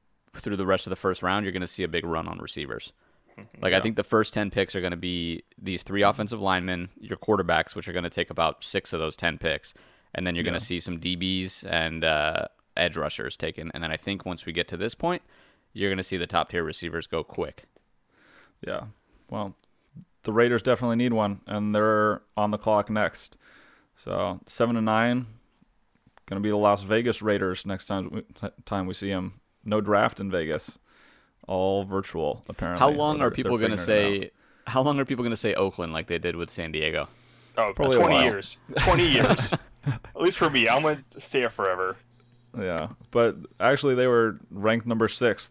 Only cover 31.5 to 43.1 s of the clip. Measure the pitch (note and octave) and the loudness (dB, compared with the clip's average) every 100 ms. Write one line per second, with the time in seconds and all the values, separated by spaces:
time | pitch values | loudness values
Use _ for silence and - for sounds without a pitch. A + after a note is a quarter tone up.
31.5 | F#2 F#2+ G2 G2 F#2+ F#2+ F2 D2+ A2 - | 0 0 0 0 -4 -4 -4 -2 -4 -8
32.5 | - E2+ F2 C3+ D3 D3+ D3+ B2+ C3+ A#2+ | -6 -4 2 2 4 0 2 0 0 0
33.5 | A#2+ A2+ G#2+ - G#2+ G2+ G2 - _ _ | 2 0 0 2 4 4 0 -4 _ _
34.5 | _ - B2+ C#3 C#3+ C3 B2 A#2+ A2 A2 | _ -2 2 2 2 0 -2 -2 -2 0
35.5 | - G2 - E2+ D#2+ D2+ E2+ E2+ E2+ E2+ | 2 0 -2 -6 -4 -4 -2 -2 -4 -6
36.5 | - E2 D#2 D#2 D#2 C#2+ - _ - - | -8 -6 -2 0 0 -4 -10 _ -20 -10
37.5 | - G#2+ G2 C#3+ B2 - - B2+ G2+ - | -2 -2 0 4 6 6 6 4 0 -8
38.5 | - - B2 F#3+ E3+ F3 C3 B3+ G3 - | -14 -8 0 4 6 6 6 6 4 2
39.5 | - - - C#3+ A#2 - - E3+ - E3 | -2 -6 -8 -4 -4 -6 0 2 4 2
40.5 | C#3 A2 B2+ D#3 D3 - - - C#3+ A#2 | 4 4 4 4 0 -6 -18 -4 0 0
41.5 | - G2 F#2 F#2 G2 _ _ _ _ _ | 0 0 0 -2 -4 _ _ _ _ _
42.5 | B2+ F#2 E2 D#2 - - | -6 -4 -2 -4 -10 -2